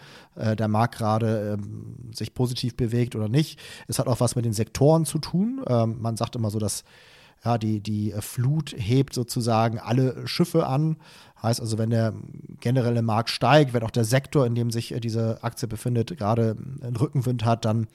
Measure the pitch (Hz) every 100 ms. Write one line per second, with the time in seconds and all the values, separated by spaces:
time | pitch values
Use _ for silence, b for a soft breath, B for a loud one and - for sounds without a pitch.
0 | B B B - 110 104 107 107 117 -
1 | 110 110 113 110 104 104 104 107 110 117
2 | 120 - 110 - 123 123 117 - 117 120
3 | 123 113 107 135 156 - B B - -
4 | 135 117 120 123 117 107 107 - 139 160
5 | 156 160 - 170 220 269 - 120 113 107
6 | 113 110 113 120 107 107 104 - - B
7 | B B B _ 117 117 110 107 104 104
8 | 104 101 - - 123 156 143 - 101 131
9 | 139 131 117 127 117 110 113 113 - 123
10 | 131 127 120 - 175 160 131 135 160 156
11 | B B B _ 113 117 113 110 113 117
12 | 110 101 - - - - 120 131 117 117
13 | 113 107 113 - 120 151 139 117 113 120
14 | 110 135 139 151 120 117 117 113 - 127
15 | 117 113 113 - 117 - 113 110 123 120
16 | 113 175 104 117 113 110 131 135 123 120
17 | 120 139 120 123 117 117 110 113 110